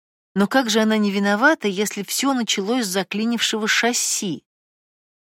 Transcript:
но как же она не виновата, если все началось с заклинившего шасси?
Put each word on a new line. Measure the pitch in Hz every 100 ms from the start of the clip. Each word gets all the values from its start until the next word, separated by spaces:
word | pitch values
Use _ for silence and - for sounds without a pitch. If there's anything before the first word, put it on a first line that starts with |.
| _ _ _
но | 190 202
как | 262 233
же | 220
она | 220 214
не | 208
виновата, | 196 202 208 277 320 208
если | 190 208 208
все | 196 - 269
началось | 262 220 - 196 254 208
с |
заклинившего | 190 208 202 226 233 - 220 214
шасси? | - 233 247 - - 196 147 _ _ _ _ _ _ _ _